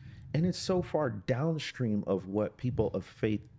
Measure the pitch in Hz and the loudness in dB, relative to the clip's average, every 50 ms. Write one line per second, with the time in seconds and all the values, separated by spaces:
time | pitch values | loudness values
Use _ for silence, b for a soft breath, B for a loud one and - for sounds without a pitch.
0 | B B B B B B B 147 170 180 170 - - - 185 180 175 - - 156 | B B B B B B B 2 2 2 0 0 0 0 2 2 0 0 0 0
1 | 151 127 110 101 - - 127 120 147 165 160 151 - - - - 127 113 104 104 | 0 0 -2 -2 -2 0 0 2 2 0 0 -2 -4 -6 -4 -2 0 2 2 2
2 | - - 98 92 90 95 95 107 107 - - - - 123 113 - 110 101 - 185 | 2 2 0 0 0 0 0 0 0 0 -2 -2 -2 -2 2 2 2 2 2 -2
3 | 90 - - - - 110 107 104 - - - | -4 -6 -6 -2 0 2 2 0 -4 -8 -18